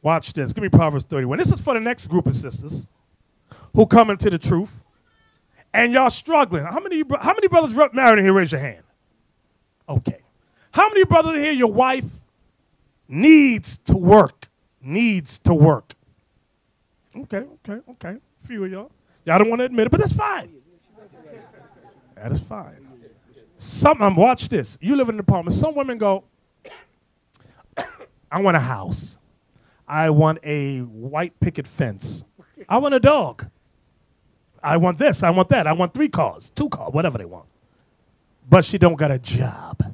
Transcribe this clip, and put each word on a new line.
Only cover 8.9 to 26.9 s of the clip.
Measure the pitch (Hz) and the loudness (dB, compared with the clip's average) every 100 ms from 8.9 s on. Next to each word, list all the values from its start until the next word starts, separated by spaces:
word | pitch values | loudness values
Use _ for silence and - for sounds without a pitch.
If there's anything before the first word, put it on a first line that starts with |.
| _ _ _ _ _ _ _ _ _ - | _ _ _ _ _ _ _ _ _ -6
Okay. | 147 - - _ _ _ _ _ | -6 -4 -10 _ _ _ _ _
How | - 415 | 0 2
many | 427 381 | 4 4
brothers | 339 320 320 | 4 2 -2
in | |
here, | 294 | -2
your | 285 240 | 0 0
wife | 208 254 262 165 - _ _ _ _ _ _ _ _ _ | 2 0 -2 -8 -16 _ _ _ _ _ _ _ _ _
needs | 143 262 311 277 226 - - | 0 6 8 6 0 -6 -14
to | - 190 | -2 0
work? | 175 214 165 _ - _ _ _ | 6 8 6 _ -20 _ _ _
Needs | 127 175 233 196 147 - | -8 -2 0 -2 -6 -4
to | - | 0
work. | 170 151 131 - - _ _ _ _ _ _ _ _ _ _ _ - | 6 6 4 -4 -20 _ _ _ _ _ _ _ _ _ _ _ -20
Okay, | 277 202 277 _ - | -10 -10 -10 _ -16
okay, | 208 285 | -16 -16
okay. | 247 170 214 | -18 -16 -16
A | _ _ - | _ _ -14
few | 233 190 | -8 -8
of | |
y'all. | 185 247 _ _ _ - | -10 -16 _ _ _ 0
Y'all | 170 | 4
don't | 208 | 4
wanna | 233 | 0
admit | 254 247 220 | -2 0 2
it, | |
but | - | 2
that's | 415 | 0
fine. | - 415 381 - 311 _ _ _ _ 208 _ 156 151 - - _ _ - _ _ - | -2 -4 -6 -10 -20 _ _ _ _ -20 _ -20 -20 -20 -20 _ _ -20 _ _ -16
That | 110 | -8
is | - | -8
fine. | - 214 147 139 135 127 113 _ _ _ _ _ | -8 -16 -16 -20 -20 -20 -20 _ _ _ _ _
Some, | - - 285 302 | -12 0 0 2
um, | 202 180 | 2 4
watch | 226 254 - | 2 2 -4
this. | 202 113 - | -6 -6 -10
You | 180 277 | -4 -2
live | 247 | -2
in | 220 | -2
an | |
apartment. | 185 190 170 196 | -2 -2 -2 -2
Some | 302 294 | -2 -4
women | 269 233 | -6 -4
go, | 208 196 _ _ _ _ - | -2 -2 _ _ _ _ -20
<coughs> | - _ | -20 _